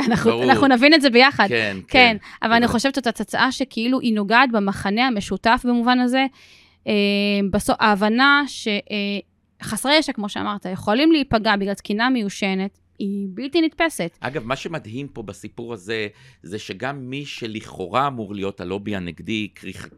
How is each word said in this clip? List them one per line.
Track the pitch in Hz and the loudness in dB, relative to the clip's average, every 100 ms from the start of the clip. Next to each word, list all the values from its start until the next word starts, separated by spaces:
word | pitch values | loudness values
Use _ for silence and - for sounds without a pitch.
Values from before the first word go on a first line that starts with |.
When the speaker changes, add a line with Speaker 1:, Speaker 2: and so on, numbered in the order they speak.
| 190 | 2
Speaker 1:
אנחנו, | 226 226 | 2 2
Speaker 2:
ברור. | 233 | 2
Speaker 1:
אנחנו | 254 262 277 | 4 6 6
נבין | 254 285 | 6 8
את | 320 | 6
זה | 269 | 6
ביחד. | 233 269 269 202 | 6 6 4 2
Speaker 2:
כן, | 117 107 190 | 2 0 -4
Speaker 1:
כן, | - | 0
Speaker 2:
כן. | 269 240 208 - - | 4 4 4 -8 -6
Speaker 1:
אבל | 226 | 0
אני | 233 | 2
Speaker 2:
בוודאי. | 240 | 2
Speaker 1:
חושבת | 233 277 | 0 0
שזאת | 269 247 - | -2 -4 -4
הצעה | 208 - 262 | -4 0 0
שכאילו | - 262 - 233 262 | 0 -6 -4 -2 0
היא | 240 | 0
נוגעת | 214 202 226 269 | -2 2 4 4
במחנה | 226 196 196 202 208 262 | 2 0 -2 -2 0 0
המשותף | 208 - 196 226 240 | -2 -4 -2 2 2
במובן | 247 240 233 254 | 2 0 2 2
הזה, | 247 262 269 _ - _ _ _ - | 2 2 -2 _ -20 _ _ _ -2
אה, | 208 202 202 202 202 196 | 0 2 2 0 0 0
בסו-, | 208 - - | -2 0 0
ההבנה | 220 208 214 226 277 285 277 | 2 2 2 4 4 4 0
ש-, | - 226 | -6 -4
אה, | 208 - 208 202 202 - _ _ - | -4 -4 -6 -4 -6 -10 _ _ -16
חסרי | - 214 262 311 | -10 -4 2 2
ישע, | 294 | 2
כמו | 247 208 | -4 -6
שאמרת, | 208 202 208 180 | -6 -6 -6 -8
יכולים | 185 - 220 320 | -6 -2 2 4
להיפגע | 320 269 226 220 202 | 4 2 0 2 0
בגלל | 196 | 0
תקינה | 196 - 208 240 | -6 -4 -2 0
מיושנת, | 254 202 - 202 190 196 _ _ - | 0 -2 -4 -2 -2 -4 _ _ -10
היא | 202 202 196 | -6 -6 -8
בלתי | 185 269 339 | -8 -2 0
נתפסת. | 320 - 339 - 170 _ | 0 0 -2 -2 -8 _
Speaker 2:
אגב, | - 143 113 | -8 -6 -6
מה | 139 | -6
שמדהים | 180 160 104 117 139 | -6 -10 -10 -12 -12
פה | - | -12
בסיפור | 104 95 113 - 117 | -14 -14 -16 -14 -12
הזה, | 113 90 113 104 - - _ | -10 -6 -6 -6 -10 -20 _
זה | 80 104 | -12 -12
שגם | - 95 127 143 127 | -10 -10 -8 -8 -10
מי | 135 143 | -12 -12
שלכאורה | - 113 107 - 73 90 113 143 | -10 -10 -10 -12 -10 -4 -2 -2
אמור | 123 101 | -4 -10
להיות | 101 95 - | -6 -6 -6
הלובי | 90 98 104 101 | -8 -6 -6 -8
הנגדי, | 87 80 85 110 104 | -8 -10 -6 -6 -6
קרי | - 95 | -10 -16
ח-, | 92 - | -16 -18